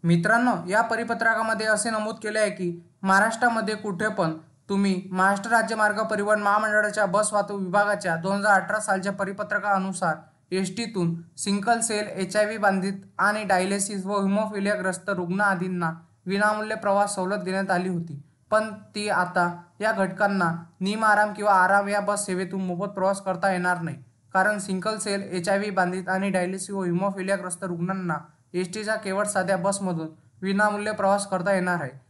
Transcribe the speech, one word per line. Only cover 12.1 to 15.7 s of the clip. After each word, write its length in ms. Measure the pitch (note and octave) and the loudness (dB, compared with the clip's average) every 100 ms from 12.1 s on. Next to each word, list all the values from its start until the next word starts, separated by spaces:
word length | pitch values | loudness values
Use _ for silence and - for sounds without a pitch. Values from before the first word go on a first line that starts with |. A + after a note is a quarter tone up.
| - | -4
एचआयव्ही 420 | F#3+ G#3 G#3 A3 | -2 0 0 2
बाधित 340 | G3 F#3+ F#3 G3 - - | 2 2 0 -4 -10 0
आणि 260 | F#3+ G#3+ | 0 0
डायलिसिस 640 | G#3 F#3 F#3 G3+ G3 G3+ F#3 | 2 2 2 0 -2 -6 -4
व 140 | G3+ | 0
हिमोफिलिया 540 | G3 G3+ G#3+ G#3 G3 | 2 2 0 -2 0
ग्रस्त 360 | G#3 F#3+ F3 - | 0 -2 -4 -4
रुग्ण 300 | F#3+ F3 F#3+ | -4 -2 0
आदींना 520 | G#3 F#3 F#3 | 2 2 -2